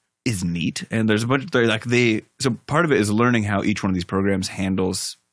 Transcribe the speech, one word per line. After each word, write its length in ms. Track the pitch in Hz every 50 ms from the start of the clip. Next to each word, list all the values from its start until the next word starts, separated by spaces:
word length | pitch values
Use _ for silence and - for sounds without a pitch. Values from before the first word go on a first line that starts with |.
| _ _ _ _ -
is 180 | 127 110 92 95
neat, 420 | 87 85 87 80 - - - - -
and 180 | - 113 110 110
there's 140 | 107 104 113
a 40 |
bunch 180 | 117 131 139 131
of, 60 | -
they're 160 | - 127 117
like, 180 | 113 110 107 -
they, 380 | 120 120 120 123 117 110 107 - _ _ -
so 160 | 131 135 113 107 -
part 200 | - 139 156 175
of 40 | 160 139
it 60 | 98
is 120 | 104 101 104
learning 320 | 110 120 123 120 113 104
how 180 | 101 98 98 -
each 200 | - 107 - -
one 80 | 98
of 40 | 92
these 100 | 90 87
programs 420 | - - 95 98 101 98 92 90 -
handles 720 | - - 95 92 95 95 92 92 95 92 - - - - _ _